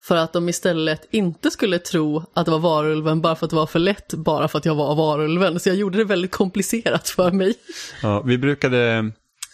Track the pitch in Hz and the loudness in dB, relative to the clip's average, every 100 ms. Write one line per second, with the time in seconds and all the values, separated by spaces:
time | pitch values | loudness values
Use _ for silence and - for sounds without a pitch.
0 | - 170 165 175 175 170 190 165 156 156 | 0 0 2 -2 -2 -2 -2 0 0 -2
1 | - 226 185 156 170 - 220 175 - 165 | -2 0 0 -2 -4 -2 0 -2 -2 -2
2 | 151 151 160 - 170 160 170 156 151 156 | 0 -2 -4 -4 0 0 2 2 0 0
3 | 156 160 165 160 160 156 156 170 180 202 | 0 0 0 0 0 0 0 0 0 -2
4 | - - 160 151 151 151 165 151 143 147 | -6 -6 -2 0 0 0 0 0 0 0
5 | 156 151 151 170 185 170 190 185 202 190 | 0 0 0 0 0 2 0 0 0 0
6 | 208 190 185 - 196 196 190 226 208 - | 0 0 -2 -2 -2 0 -2 -2 0 -2
7 | - - 180 190 185 240 - - - - | -2 0 2 2 0 -2 -8 -14 -14 -6
8 | 107 101 123 123 139 143 135 123 120 113 | -2 0 2 2 2 0 2 2 2 2
9 | 110 110 _ _ - | -2 -6 _ _ -20